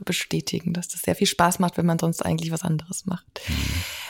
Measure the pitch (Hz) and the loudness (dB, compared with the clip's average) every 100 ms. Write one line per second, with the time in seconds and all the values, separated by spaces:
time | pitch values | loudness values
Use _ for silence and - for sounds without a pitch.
0 | - 175 - 160 - 175 170 175 180 - | -4 -2 0 -2 -2 -2 -2 -2 -4 -4
1 | - 175 196 - 170 180 180 - 170 165 | 0 2 2 4 4 4 2 2 2 4
2 | 165 165 - 160 160 160 175 156 165 185 | 2 0 0 0 0 -2 0 0 -2 -8
3 | 190 180 - - - 73 69 78 92 - | -6 -6 -8 -12 -4 -2 0 -2 -4 -8
4 | - | -10